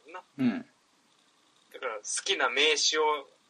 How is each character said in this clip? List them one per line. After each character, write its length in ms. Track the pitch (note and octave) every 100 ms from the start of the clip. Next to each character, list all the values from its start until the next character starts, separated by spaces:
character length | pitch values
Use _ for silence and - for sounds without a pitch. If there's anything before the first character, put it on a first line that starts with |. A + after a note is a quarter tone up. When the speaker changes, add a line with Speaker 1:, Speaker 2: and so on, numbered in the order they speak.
| D3
Speaker 1:
も 60 |
ん 20 |
な。 100 | F3+ - -
Speaker 2:
う 40 | B2+ F2
ん。 80 | - _ _ _ _ _ _ _ _ _ _
Speaker 1:
だ 60 | -
か 60 | B2+
ら、 100 | G#2+
好 60 | - -
き 140 | - E3+
な 120 | B2+
名 280 | B2+ D#3 C#3+
詞 200 | - D#3
を 300 | D3+ D3 - _